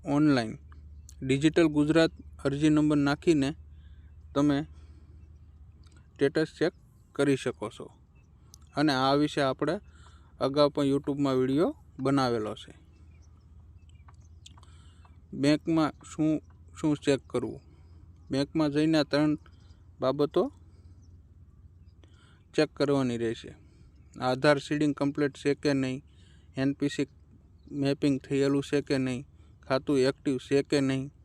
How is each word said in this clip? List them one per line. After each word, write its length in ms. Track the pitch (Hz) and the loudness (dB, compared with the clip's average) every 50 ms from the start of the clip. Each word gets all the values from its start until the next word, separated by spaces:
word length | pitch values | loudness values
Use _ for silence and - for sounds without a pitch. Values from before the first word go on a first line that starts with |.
| - | -4
ઓનલાઈન 540 | 143 143 147 151 151 139 123 113 110 123 - - - - - - - - - - - - - | -2 0 2 4 4 2 2 0 -4 -10 -14 -18 -20 -20 -20 -20 -20 -20 -20 -20 -20 -16 -12
ડિજિટલ 440 | 139 131 135 139 147 160 156 180 165 | -4 -2 -2 2 2 2 4 4 2
ગુજરાત 440 | 156 147 147 147 147 156 165 165 160 - - - - - - - | 4 4 2 2 4 4 4 4 2 0 -8 -20 -20 -20 -6 -4
અરજી 240 | 143 139 143 151 156 | -4 -2 2 2 2
નંબર 280 | 151 151 151 151 151 | 4 4 2 2 2
નાખીને 580 | 147 143 139 143 - - 180 165 147 135 139 156 - - - - - - - - - - - - - - - - | 2 0 0 -2 -2 0 0 0 0 0 -2 -4 -8 -18 -20 -20 -20 -20 -20 -20 -20 -20 -20 -20 -20 -20 -6 -2
તમે 320 | 139 143 147 143 139 156 - - - - - - - - - - - - - - - - - - - - - - - - - - - - - _ | 0 2 2 2 0 -4 -8 -14 -20 -20 -20 -20 -20 -20 -20 -20 -20 -20 -20 -20 -20 -20 -20 -20 -20 -20 -20 -20 -20 -20 -20 -20 -20 -20 -20 _
સ્ટેટસ 440 | - 143 139 - 160 160 - - - | -2 -2 0 0 -2 -2 -2 -2 -4
ચેક 140 | 156 170 - - - - - - - _ | -4 -4 -4 -8 -20 -20 -20 -20 -20 _
કરી 240 | _ - 143 143 139 | _ 0 2 2 2
શકો 340 | - - 127 - - - 110 | 0 -2 -6 -6 -6 -10 -12
છો. 200 | - - 73 - - - - _ - - - _ - - - - - - - - - | -10 -14 -20 -20 -20 -20 -20 _ -20 -20 -20 _ -20 -20 -20 -20 -20 -20 -20 -8 -4
અને 160 | 143 147 156 | 0 0 0
આ 220 | 135 127 135 135 139 | 2 2 2 2 2
વિશે 280 | 147 147 151 - 156 | 2 0 0 0 -2
આપણે 380 | 143 131 127 - 151 143 170 208 - - - - - - - - - - - - | 0 -2 0 -2 -2 -4 -4 -6 -10 -18 -20 -20 -20 -20 -20 -20 -20 -20 -8 -4
અગાઉ 300 | 127 135 139 151 147 143 | -4 -2 2 2 2 2
પણ 140 | - 151 143 | 2 0 0
YouTube-માં 500 | 139 139 143 143 147 139 143 143 135 131 | 0 0 0 -2 -4 -2 -2 0 0 2
વીડિયો 420 | 131 131 131 135 143 180 269 311 - - - - - | 0 0 0 2 0 0 0 -2 -8 -20 -20 -12 -4
બનાવેલો 540 | 131 139 139 139 131 123 120 113 107 104 104 | -2 0 2 2 2 0 0 -2 -4 -6 -8
છે. 200 | - - - - - - - - - - - - - - - - - - - - - - - - - - - - - - - - - - - - - - - - - - - - - - - - - - - - - - - | -10 -14 -20 -20 -20 -20 -20 -20 -20 -20 -20 -20 -20 -20 -20 -20 -20 -20 -20 -20 -20 -20 -20 -20 -20 -20 -20 -20 -20 -20 -20 -20 -20 -20 -20 -20 -20 -20 -20 -20 -20 -20 -20 -20 -20 -20 -20 -20 -20 -20 -20 -20 -20 -20 -14
બેંકમાં 600 | - 135 135 143 151 151 - 170 160 160 156 139 - - - - - | -8 -2 0 0 0 0 -2 -2 0 0 0 -2 -4 -10 -20 -14 -4
શું, 280 | - 151 156 156 - - - - - - - - - | -2 0 0 0 -2 -6 -14 -20 -20 -20 -20 -12 -4
શું 160 | - 156 147 | -2 -2 -2
ચેક 240 | - - 143 139 127 | 0 0 0 0 0
કરવું? 400 | - - - 160 127 113 - 139 - - - - - - - - - - - - - - | -2 -6 -6 -4 -4 -4 -10 -12 -18 -20 -20 -20 -20 -20 -20 -20 -20 -20 -20 -20 -12 -6
બેંકમાં 400 | 131 135 143 - - 165 156 147 | -4 -4 -4 -2 -2 -2 -2 0
જઈને 280 | 139 151 156 160 160 156 | 0 0 2 2 2 2
આ 40 | |
ત્રણ 360 | 139 - - 143 151 151 147 - - - - - - - - - - - - - | 0 2 0 2 2 2 0 -2 -6 -20 -20 -20 -20 -20 -20 -20 -20 -20 -10 -2
બાબતો 520 | 127 127 135 147 147 147 - - 233 285 - - - - - - - - - - - - - - - - - - - - - - - - - - - - - - - - - - - - - - - - - | -2 -2 0 0 -2 0 2 0 0 0 -4 -14 -20 -20 -20 -20 -20 -20 -20 -20 -20 -20 -20 -20 -20 -20 -20 -20 -20 -20 -20 -20 -20 -20 -20 -20 -20 -20 -20 -20 -20 -20 -20 -20 -20 -20 -20 -20 -20 -8 -2
ચેક 160 | - 151 - | -2 -2 -2
કરવાની 440 | - - 147 139 143 139 131 123 120 | 0 -2 0 0 2 0 0 0 -2
રહેશે. 380 | 113 117 113 117 - - - - - - - - - - - - - - - - - | -2 -4 -4 -4 -6 -12 -18 -20 -20 -20 -20 -20 -20 -20 -20 -20 -20 -20 -20 -12 -6
આધાર 380 | 123 127 131 131 139 151 147 139 | -2 -2 -2 2 4 4 4 4
સીડિંગ 360 | - - 151 147 151 147 139 | 0 -4 -2 0 0 0 0
કમ્પ્લીટ 380 | - 143 143 143 - 147 135 | 0 -4 -4 -2 -2 -2 -2
છે 220 | - - - 143 139 | -4 -2 -2 -2 -2
કે 180 | - - 143 | 0 0 0
નહીં, 320 | 143 135 131 131 131 135 - - - - - - - - - - - | 0 0 -2 -4 -6 -8 -12 -20 -20 -20 -20 -20 -20 -20 -20 -12 -6
એન 160 | 131 131 139 | -2 -2 -2
પી 160 | 143 _ 143 165 | -2 _ -4 -4
સી 180 | - - 139 - - - - - - - - - - - - - | -2 -4 -6 -6 -8 -20 -20 -20 -20 -20 -20 -20 -20 -20 -18 -12
મેપિંગ 500 | - 143 135 139 139 - - 147 139 131 | -6 -2 -2 -2 0 0 0 0 0 0
થયેલું 420 | - - 139 135 135 139 143 139 | -2 -2 0 0 2 2 0 0
છે 200 | 139 - - 143 | -2 0 -2 -4
કે 160 | - - 147 135 | 0 0 -2 -2
નહીં, 320 | 131 131 127 123 139 - - - - - - - - - | -2 -4 -6 -8 -10 -16 -20 -20 -20 -20 -20 -20 -4 -2
ખાતું 300 | 135 135 - - 147 135 | -2 -2 0 0 2 2
એક્ટિવ 400 | 127 135 135 - - 143 131 127 | 2 2 0 -2 -4 -4 -4 -2
છે 240 | - - 139 139 | -2 0 0 0
કે 180 | 135 - 156 143 | 2 2 0 0
નહીં. 300 | 135 131 135 135 131 143 _ - | 2 0 -2 -2 -6 -8 _ -20